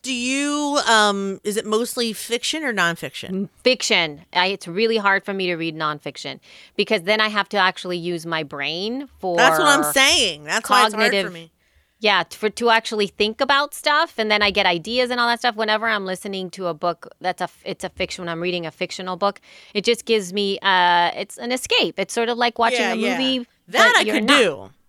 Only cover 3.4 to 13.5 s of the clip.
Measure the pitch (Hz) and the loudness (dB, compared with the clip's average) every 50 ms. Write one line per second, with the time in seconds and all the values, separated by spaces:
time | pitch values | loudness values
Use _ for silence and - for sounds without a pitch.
3.4 | 202 - _ _ _ 247 254 247 - - 220 185 170 156 147 147 - _ - 175 | -6 -8 _ _ _ 2 2 2 0 0 2 2 2 0 -4 -10 -18 _ 0 0
4.4 | 180 190 196 190 - 180 165 185 226 226 226 220 202 202 196 196 _ - 196 196 | 2 2 0 -4 -8 -8 -2 0 0 2 2 2 2 2 2 2 _ -4 -4 -2
5.4 | 185 180 175 160 165 165 160 160 160 151 151 147 _ 156 - - - 143 135 - | -2 -2 -2 -2 -4 -6 -4 -2 -2 -4 -4 -4 _ -12 -12 -10 -12 -12 -12 -14
6.4 | _ - - - - - _ - 208 - 226 202 165 180 214 214 214 214 214 208 | _ -20 -20 -20 -20 -12 _ -4 0 0 0 0 2 0 2 2 2 0 2 -2
7.4 | 202 _ - 202 185 190 180 - - 180 180 175 165 175 175 165 160 170 165 160 | -4 _ 2 2 2 2 2 -2 -6 -6 -6 -4 -4 -4 -6 -6 -4 -4 -4 -4
8.4 | 160 139 - 143 139 143 156 175 190 214 240 269 285 262 _ _ - 185 170 - | -4 -6 -8 -8 -6 -6 -4 -4 -6 -6 -6 -8 -10 -12 _ _ -6 -2 2 4
9.4 | 240 269 320 311 311 294 285 294 302 302 302 269 269 285 330 359 254 190 160 147 | 4 6 6 6 6 6 6 6 4 2 4 4 4 6 6 4 2 0 -2 -6
10.4 | 147 147 175 220 233 - 208 202 214 220 214 220 220 208 - 196 190 185 180 165 | -6 -2 -2 -2 0 2 4 4 4 4 2 2 0 2 2 0 -2 -2 -6 -12
11.4 | 165 165 _ _ _ _ _ _ _ _ _ _ 220 214 202 185 165 _ - - | -18 -20 _ _ _ _ _ _ _ _ _ _ 2 2 2 2 0 _ -8 -4
12.4 | - 214 202 - 233 233 226 226 226 - 233 208 202 196 _ _ 208 214 220 - | -4 -4 -4 0 2 4 4 4 2 0 -2 -2 -2 -2 _ _ -2 -2 0 -2
13.4 | 277 262 | 0 2